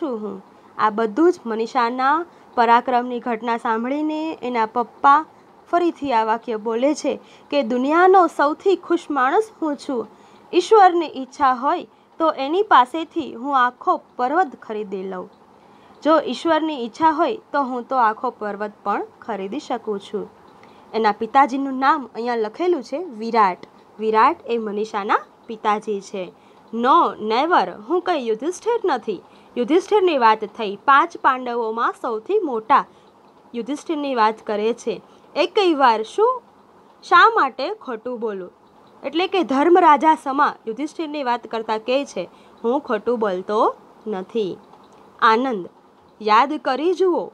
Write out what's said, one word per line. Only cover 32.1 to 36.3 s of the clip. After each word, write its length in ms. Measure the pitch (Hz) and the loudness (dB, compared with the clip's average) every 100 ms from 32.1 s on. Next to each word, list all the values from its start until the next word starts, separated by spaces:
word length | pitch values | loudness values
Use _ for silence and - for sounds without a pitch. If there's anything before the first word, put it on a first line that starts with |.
| 220 220 415 | -6 -2 -2
મોટા 460 | 339 233 220 262 180 _ _ _ _ _ _ | 0 -4 2 2 2 _ _ _ _ _ _
યુધિષ્ઠિરની 600 | 240 226 285 - 311 285 247 | -10 -8 -8 -6 -6 -4 0
વાત 200 | 220 220 - | 0 0 -6
કરે 280 | 208 214 | -4 -2
છે. 280 | 233 - 185 - _ _ - | -4 -6 -8 -12 _ _ -4
"એકેય 380 | 359 440 370 | -2 0 2
વાર 300 | 294 262 220 | 4 4 2
શું, 400 | 220 - 453 | -2 0 0